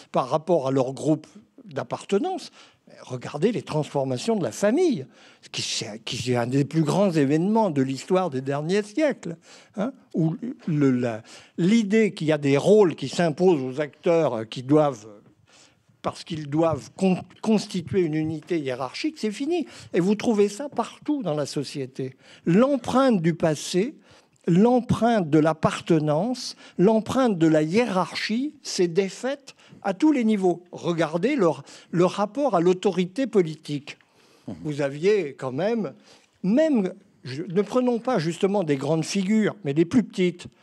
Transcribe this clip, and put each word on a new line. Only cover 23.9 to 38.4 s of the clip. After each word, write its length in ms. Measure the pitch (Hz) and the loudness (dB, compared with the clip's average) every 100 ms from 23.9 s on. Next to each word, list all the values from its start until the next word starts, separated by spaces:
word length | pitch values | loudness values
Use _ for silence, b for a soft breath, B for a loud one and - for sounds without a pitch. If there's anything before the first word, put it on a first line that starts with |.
| 320 b b b b - | -6 b b b b 0
l'empreinte 840 | 170 233 254 - - 226 226 156 | 4 4 4 0 0 2 2 2
de 100 | 156 | 4
l'appartenance, 1160 | 156 156 208 - - 160 151 151 226 247 - - B B | 4 2 -2 -2 0 0 2 0 -2 -6 -10 -14 B B
l'empreinte 600 | 185 220 - 262 254 180 | 4 4 0 0 0 2
de 80 | 160 | 4
la 160 | 156 | 2
hiérarchie 880 | 156 208 240 185 170 - - 226 294 - | 2 0 0 0 -2 -4 -4 -4 -4 -8
s'est 260 | - - 180 | -8 -2 0
défaite 680 | 165 196 - 254 285 - - B B | 0 -2 -4 -8 -8 -12 -20 B B
à 120 | - | -6
tous 180 | 190 311 | 0 2
les 120 | 277 | 4
niveaux. 400 | 220 208 185 170 - | 2 2 2 0 -6
Regardez 640 | - 160 165 156 170 220 294 | -8 -4 -2 -2 0 -2 2
leur, 280 | 170 139 - B B | 0 0 -8 B B
le 140 | 165 180 | 0 2
rapport 500 | 196 208 269 285 180 | 0 -4 -2 0 2
à 40 | |
l'autorité 680 | 175 180 208 180 180 262 262 | 2 2 0 0 -2 -2 0
politique. 720 | 202 160 151 - 147 147 - _ b b b - 80 | 2 0 -2 -8 -8 -8 -20 _ b b b -14 -10
Vous 180 | 156 143 | -8 -4
aviez 520 | 139 143 185 214 147 127 | -4 0 2 2 0 -6
quand 160 | 131 | -8
même, 420 | 127 202 240 151 - b b b _ | -2 -2 -2 -4 -10 b b b _
même, 500 | 180 247 320 247 185 - _ _ | 0 2 4 2 0 -6 _ _
je, 200 | 127 135 | -12 -10
ne 180 | 180 175 | -4 -2
prenons 380 | 202 254 247 233 | 0 0 0 0
pas 180 | 254 226 | 0 -2
justement 440 | 156 160 | -2 -2